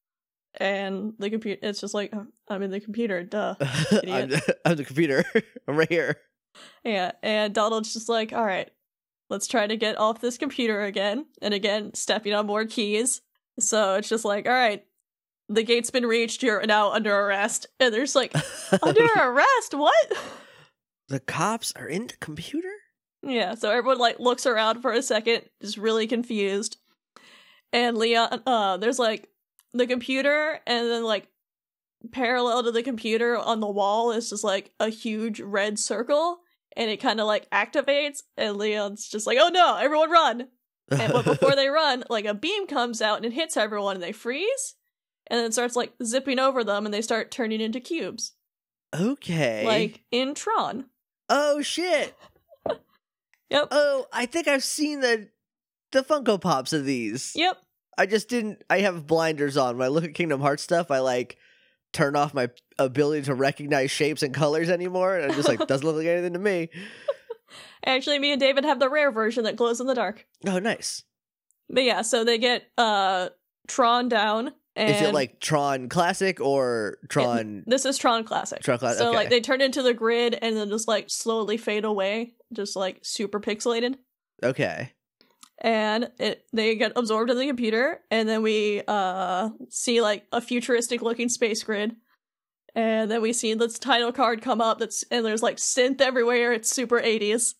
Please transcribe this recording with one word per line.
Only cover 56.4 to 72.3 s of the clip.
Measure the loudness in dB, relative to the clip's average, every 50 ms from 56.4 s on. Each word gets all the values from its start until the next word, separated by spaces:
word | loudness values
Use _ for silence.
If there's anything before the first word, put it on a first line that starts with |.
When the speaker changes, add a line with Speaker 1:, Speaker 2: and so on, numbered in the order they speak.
Speaker 2:
Pops | 2 2 2 2 0 0 -2
of | -2 0
these. | 0 -2 -2 -2 -4 -4 -6 -8 -6 -2
Speaker 1:
Yep. | 0 0 0 0 -2 _ _ _ _ _ _ 0 0
Speaker 2:
I | 0
just | 2 2 -2 -2 0
didn't, | -2 -2 -2 -4 -8 -8 -4 0
I | 0 2
have | 2 2 0 -2 -2
blinders | 0 2 2 2 2 0 0 0 0 2 2
on. | 2 2 2
When | 0 0
I | 2
look | 2 0 0
at | -2 -4
Kingdom | -2 -2 0 0 2
Hearts | 2 2 0 0 0
stuff, | 0 0 0 2 2
I, | 0 2
like, | 2 2 2 0 -2 -4 -8 _ _ _ _ _ _ _ _ _ _ _ -2
turn | 0 0 2 2
off | 0 0 0 0
my | -2 -2 -2 -4 _ _ _ _ 0
ability | 0 0 2 2 2 2 2 -2 -2
to | -2 0
recognize | 0 0 0 0 -2 -4 0 0 0 0 0
shapes | 0 0 0 0 0 -2 -4
and | -4 0
colors | 0 0 2 2 2 0 0
anymore, | 0 0 -2 -2 -2 0 0 0 0 0
and | 0 0
I'm | 0
just | 2 2 2
like, | 2 2
Speaker 1:
<laughs> | 2 0
Speaker 2:
"Doesn't | 0 0 0
look | 0 -2
like | 0 0
anything | 0 0 0 0 -2 -4
to | -2
me." | -2 0 0 0 -2 -6 -10 -14 -16 -16 -18 -12 -8 -8 -8 -8 _ -18
Speaker 1:
<laughs> | -18 _ _ _ -20 -20 -20 -20 -14 -6 -2
Actually, | 0 0 0 0 0 0 2
me | 2 2 2
and | 4
David | 4 4 4 4 2
have | 2 2 2
the | 2 2
rare | 2 2 2 2 2
version | 0 0 0 0 0 0
that | -2 0
glows | 0 0 0 0 0
in | -2
the | -2 0
dark. | 0 0 -2 -4 -8 -14 _ _ _ -4
Speaker 2:
Oh, | -2 -2 0
nice. | 0 -2 -4 -4 -6 -8 -10 -10 -14 _ _ _ _ _ _ _ _ _ _ _ _ -4
Speaker 1:
But | 0 2 2
yeah, | 2 2 0 0
so | 0 0 2 2
they | 2